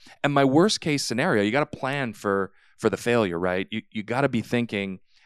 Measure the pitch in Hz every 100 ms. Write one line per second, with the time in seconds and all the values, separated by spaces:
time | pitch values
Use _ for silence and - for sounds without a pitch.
0 | - - 143 143 139 139 208 - 170 143
1 | - 117 170 120 101 131 151 - 131 143
2 | 127 104 104 98 95 _ _ _ 113 92
3 | 117 120 101 82 90 92 98 110 - 110
4 | 104 120 143 120 - 120 117 104 98 95
5 | _ _